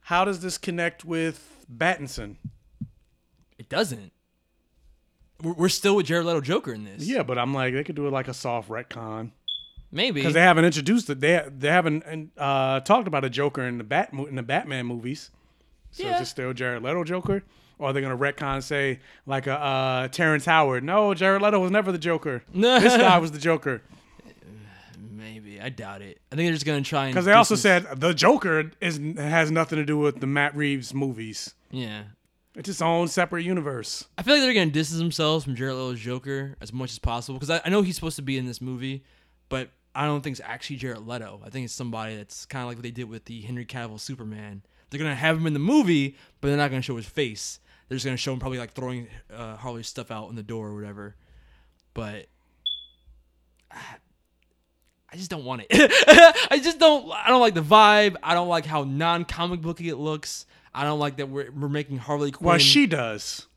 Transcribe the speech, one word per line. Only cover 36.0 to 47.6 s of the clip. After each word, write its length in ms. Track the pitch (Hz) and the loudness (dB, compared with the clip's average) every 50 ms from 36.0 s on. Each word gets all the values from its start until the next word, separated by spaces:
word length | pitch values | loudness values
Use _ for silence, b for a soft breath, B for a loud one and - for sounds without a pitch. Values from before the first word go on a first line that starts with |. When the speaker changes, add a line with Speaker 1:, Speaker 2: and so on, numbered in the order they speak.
Speaker 2:
Joker 560 | 107 120 127 127 127 135 139 139 139 139 135 - | -6 -6 -8 -6 -6 -8 -8 -8 -8 -10 -12 -16
as 140 | - 101 110 | -16 -12 -10
much 180 | 127 131 123 | -8 -8 -8
as 80 | - - | -10 -6
possible, 400 | - 139 117 120 120 - 135 131 | -4 -4 -4 -4 -6 -8 -10 -10
'cause 100 | 147 139 | -4 -2
I, 100 | 165 165 - | -2 -2 0
I 60 | 165 | 2
know 140 | 185 208 202 | 2 2 2
he's 120 | 180 175 | 2 -2
supposed 200 | - - 160 151 | -6 -6 -8 -8
to 40 | - 139 | -8 -6
be 140 | 131 135 | -4 -4
in 80 | 131 127 | -4 -4
this 120 | 127 117 - | -6 -8 -10
movie, 440 | 127 127 127 120 127 135 135 135 135 _ _ _ _ _ _ _ _ _ | -10 -10 -8 -8 -8 -8 -8 -10 _ _ _ _ _ _ _ _ _ _
but 200 | 135 131 127 - _ _ _ _ _ | -8 -8 -8 -10 _ _ _ _ _
I 120 | 127 143 | -4 -2
don't 160 | 151 147 147 | -2 -2 -2
think 120 | 135 156 131 - | -4 -6 -10 -10
it's 80 | - | -12
actually 300 | - 113 123 - - 147 | -14 -14 -12 -10 -12 -10
Jared 280 | 123 120 131 117 110 107 | -8 -8 -10 -10 -10 -12
Leto. 340 | 113 120 123 110 98 98 104 - | -12 -12 -12 -12 -12 -16 -18 -18
I 40 | 117 | -14
think 140 | 101 131 127 | -10 -10 -10
it's 80 | 113 - | -10 -10
somebody 420 | - 127 120 113 113 110 110 110 | -10 -10 -8 -8 -8 -8 -10 -10
that's 300 | 107 104 _ - - - | -12 -14 _ -18 -20 -16
kinda 180 | _ - 135 123 | _ -10 -10 -10
like 120 | 120 120 | -10 -10
what 60 | 117 117 | -12 -12
they 80 | 120 | -12
did 160 | 120 123 123 107 | -10 -10 -12 -12
with 160 | 113 110 _ | -14 -18 _
the 160 | - 117 117 | -16 -16 -14
Henry 240 | 101 113 127 123 120 | -12 -10 -10 -10 -10
Cavill 340 | - - 127 117 113 107 107 | -12 -10 -10 -10 -10 -12 -14
Superman. 640 | - - 139 127 117 107 107 107 107 104 101 98 _ _ _ _ _ _ | -12 -14 -12 -12 -12 -14 -12 -14 -14 -16 -16 -18 _ _ _ _ _ _
They're 100 | - 143 | -10 -6
gonna 140 | 156 156 139 | -4 -4 -4
have 220 | 123 147 160 165 | 0 0 0 0
him 80 | 160 165 | 2 0
in 60 | 160 151 | -2 0
the 60 | 143 | 0
movie, 560 | 143 190 277 311 262 175 170 147 139 139 139 b b b b _ | 0 2 4 4 4 4 4 2 2 0 -4 b b b b _
but 60 | - | -2
they're 100 | 143 143 | 0 0
not 120 | 147 147 143 | 2 0 0
gonna 100 | 131 131 | -2 -4
show 140 | 123 - 127 | -4 -6 -8
his 80 | 117 107 | -8 -10
face. 520 | - - - 143 120 107 101 - - - - | -10 -4 -4 -4 -4 -4 -10 -12 -14 -14 -16